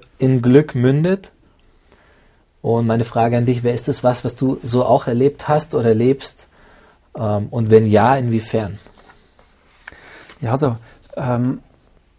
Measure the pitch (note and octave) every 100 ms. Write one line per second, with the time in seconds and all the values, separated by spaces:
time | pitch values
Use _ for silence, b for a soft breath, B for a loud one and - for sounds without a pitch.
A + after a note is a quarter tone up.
0 | - - C3 C3 B2 C3 D#3 B2+ B2 C#3+
1 | E3+ F#3+ - _ b b b b b b
2 | b b b b b _ - A#2 A#2 A2+
3 | A#2 A#2 A#2 A#2+ A#2+ A#2+ A#2+ A#2 - C3+
4 | B2 B2 B2 - C3 C#3+ B2+ B2 - C3
5 | - A#2+ C3+ - - D3+ D#3 C3 A#2 A2
6 | A#2+ C#3 - - - b b b b b
7 | b - G#2+ G#2 G#2 B2 A2 A2 A2 G#2
8 | A2+ C3+ A#2+ A2+ - A2 G#2+ G#2 - _
9 | - - _ _ _ B B B B B
10 | B B B B A#2 B2+ D3 A2+ b b
11 | b - C3 A#2+ B2 - _ _ _ _
12 | _